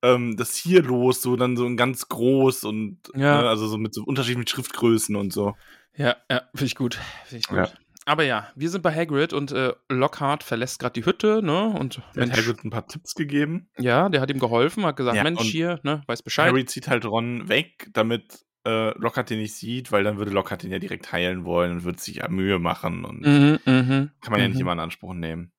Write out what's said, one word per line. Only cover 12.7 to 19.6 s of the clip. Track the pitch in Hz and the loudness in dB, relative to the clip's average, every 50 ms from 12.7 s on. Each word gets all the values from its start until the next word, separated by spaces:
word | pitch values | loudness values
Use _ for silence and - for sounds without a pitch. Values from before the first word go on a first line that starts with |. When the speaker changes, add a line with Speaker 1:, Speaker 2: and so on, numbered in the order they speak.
Speaker 1:
paar | 107 117 - | -6 -6 -8
Tipps | - - 165 _ - - | -8 -16 -16 _ -12 -6
gegeben. | - 160 143 139 143 147 147 165 180 - _ _ - | -6 -4 -2 0 0 0 0 -2 -8 -10 _ _ -2
Speaker 2:
Ja, | 123 127 117 135 175 202 | 0 2 4 4 4 4
der | 175 139 | 2 0
hat | 131 131 | 0 0
ihm | 139 135 | 0 0
geholfen, | 127 117 117 117 123 156 - 226 202 | 0 2 4 4 2 2 2 0 -2
hat | 165 139 | -2 0
gesagt, | - 131 123 113 | 0 0 0 2
Speaker 1:
Ja, | 104 | 2
Speaker 2:
„Mensch, | 101 156 170 175 | 2 0 0 0
Speaker 1:
und | - 110 | -2 -2
Speaker 2:
hier, | - 156 165 175 175 156 | 0 0 -2 -2 -2 -4
ne, | - 139 151 151 143 | -2 -4 -4 -4 -4
weiß | - 117 - | -6 -8 -8
Bescheid.“ | - - - - 151 175 | -6 -4 0 2 4 4
Speaker 1:
Harry | 151 135 127 | 4 2 0
zieht | 123 - 135 - - | -2 -8 -8 -2 0
halt | 135 120 113 | 0 0 0
Ron | 113 101 113 117 120 123 120 107 92 | 0 -2 -2 -2 -2 -6 -6 -2 0
weg, | 101 131 165 - _ _ - - | 0 0 0 -2 _ _ -20 -6
damit, | - 117 110 113 117 113 - _ - - _ _ _ _ _ | 0 0 2 2 0 -2 -4 _ -20 -20 _ _ _ _ _
äh, | 110 113 110 110 107 - - | -2 0 0 0 -2 -2 -2
Lockhart | 110 117 - 135 120 - | -4 -4 -2 -2 -4 -4
den | 117 110 | -4 -4
nicht | 107 104 - | -4 -6 -8
sieht, | - | -10